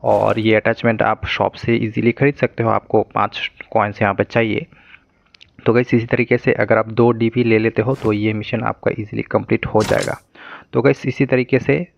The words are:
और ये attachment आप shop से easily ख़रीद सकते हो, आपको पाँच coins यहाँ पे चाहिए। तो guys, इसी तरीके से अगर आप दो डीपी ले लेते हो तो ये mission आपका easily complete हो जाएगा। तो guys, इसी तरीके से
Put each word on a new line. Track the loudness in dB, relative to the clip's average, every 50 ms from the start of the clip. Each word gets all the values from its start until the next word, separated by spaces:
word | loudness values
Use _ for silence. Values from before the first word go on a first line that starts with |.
| 0
और | 2 2 2 2 2 0 0
ये | 2 2 2
attachment | 2 2 0 -2 0 0 -2 0 2
आप | 0 0 0 -2 -4
shop | -8 -4 -2 -2 -2 -2
से | -4 -2 -2 -2
easily | 0 -2 -4 -4 -2 0 0
ख़रीद | 0 2 0 0 0
सकते | 0 -2 -4 _ -2 -2
हो, | 0
आपको | 0 0 -2 _ 0 0 0
पाँच | _ -2 -2 -2 -2 -4 -6 -10 -10 _ _ -20 _
coins | -2 -2 0 0 -2 -2
यहाँ | 0 0 0
पे | 0 -4
चाहिए। | -2 0 -2 0 0 -2 -4 -6 _ -18 _ _ _ -20 -20 _ _ _ _ _ _ _ -20 -20 _ _ -6 0
तो | 2 2
guys, | 2 2 2 0
इसी | 0 0
तरीके | 0 -2 -2 0 0 0 0
से | 2 0 0
अगर | 0 2 2 2 2
आप | 2 -2
दो | 0 2 2 2
डीपी | 4 2 0 -2 0 0 0
ले | 2 2 2
लेते | 2 0 0 0
हो | -2 -2 -2
तो | -2 -2 -2 -2
ये | 0 0 -2 -2
mission | -4 -6 -6 -6 -4 -4
आपका | -4 -6 _ -4 -4
easily | -4 -4 -8 -8 -6 -8
complete | -8 -2 -2 -4 -2 0 -2 -2 -2
हो | 0 0 0 0
जाएगा। | 2 0 -2 -2 -4 -8 -10 _ _ _ -20 -20 -20 -20 -20 -20 _ -4
तो | 0
guys, | 2 2 0 0 -2
इसी | -8 -2 -2 0
तरीके | 0 2 0 0 0 0 -2
से | 2 0 -2 -2 -2 -8 _